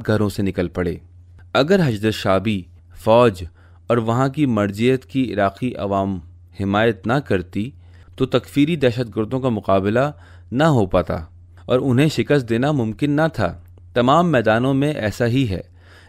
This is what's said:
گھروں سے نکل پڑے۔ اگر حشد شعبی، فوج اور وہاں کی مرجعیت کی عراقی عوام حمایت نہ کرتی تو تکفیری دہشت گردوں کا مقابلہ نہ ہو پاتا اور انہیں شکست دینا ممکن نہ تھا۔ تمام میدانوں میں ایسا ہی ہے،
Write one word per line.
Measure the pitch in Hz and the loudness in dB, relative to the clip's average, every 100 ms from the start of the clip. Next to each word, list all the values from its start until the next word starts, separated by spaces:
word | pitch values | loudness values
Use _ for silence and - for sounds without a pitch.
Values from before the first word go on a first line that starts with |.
| 113 | 2
گھروں | 107 104 | 0 0
سے | 101 | -2
نکل | 98 92 87 | -4 -2 -4
پڑے۔ | 92 87 73 - - - - - | -4 -4 -6 -12 -20 -20 -20 -4
اگر | - 147 196 151 | 0 2 2 2
حشد | 104 110 | 0 -2
شعبی، | 104 101 95 104 101 85 - - - | -2 0 0 0 -4 -6 -18 -20 -6
فوج | - 117 123 90 85 - - - - | 2 4 4 2 -8 -16 -20 -12 -2
اور | 120 | 0
وہاں | 113 120 135 | 0 0 0
کی | 139 139 | 0 0
مرجعیت | 107 101 98 120 131 - | 2 0 0 0 0 -2
کی | 135 127 | -4 -2
عراقی | 98 98 - 127 - | 0 0 0 -6 -6
عوام | 98 98 98 92 80 - - - | -4 -2 -2 -4 -10 -20 -18 -6
حمایت | 98 101 117 110 107 | -2 2 2 0 -2
نہ | |
کرتی | 139 - 98 87 98 120 - - - - - | -2 0 -4 -4 -8 -8 -10 -20 -20 -14 -6
تو | 131 | 0
تکفیری | 127 - 143 147 170 | 0 0 0 0 2
دہشت | 127 117 120 107 | 0 0 -4 -4
گردوں | 110 127 | -4 -2
کا | 131 | -2
مقابلہ | 107 - 98 98 113 143 - - - - | -2 0 2 2 0 -2 -4 -18 -20 -6
نہ | 123 | 0
ہو | 165 131 92 | 2 4 2
پاتا | 92 87 85 80 - - - - | 0 0 -4 -10 -18 -20 -14 -2
اور | 127 | 0
انہیں | 135 120 156 | 2 2 2
شکست | - 110 143 117 | 0 0 0 0
دینا | 113 139 | -2 0
ممکن | 147 110 104 147 | 0 -2 -2 -2
نہ | 143 160 | 0 0
تھا۔ | - 90 82 - - - | 0 -4 -4 -16 -20 -8
تمام | 120 123 156 175 | -2 2 2 2
میدانوں | 135 110 110 131 | 2 2 2 2
میں | 135 147 | 0 0
ایسا | - 104 - 120 | -2 -4 -2 0
ہی | 127 123 | 0 -2
ہے، | 90 - - - - | -4 -8 -18 -20 -20